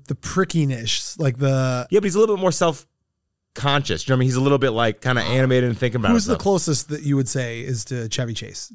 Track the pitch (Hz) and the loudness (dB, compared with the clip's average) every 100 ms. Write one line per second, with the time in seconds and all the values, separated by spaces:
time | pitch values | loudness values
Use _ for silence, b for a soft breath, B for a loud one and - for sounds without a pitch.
0 | - 147 - 180 185 165 143 123 110 - | -6 -10 -4 -2 0 0 0 -2 -4 -4
1 | - - 139 123 139 135 131 127 - 202 | -6 -4 -2 0 0 2 0 -2 0 0
2 | 196 180 220 202 185 - 170 143 - _ | 2 2 2 2 0 2 0 0 -10 _
3 | _ _ _ _ _ - 139 143 139 82 | _ _ _ _ _ -4 0 0 0 -2
4 | - 131 131 127 135 139 131 113 117 107 | 0 2 2 2 4 4 2 2 0 0
5 | 127 123 87 127 131 127 123 110 123 120 | 0 0 0 2 4 4 2 0 -2 0
6 | 104 233 208 226 196 190 - 143 - 147 | 2 2 2 0 2 2 2 -2 -4 -6
7 | 147 139 131 135 120 117 117 120 - 123 | 0 0 0 -2 -4 -6 -6 -6 -6 -6
8 | 113 - 120 113 - - - | -6 -4 -4 -6 -10 -14 -14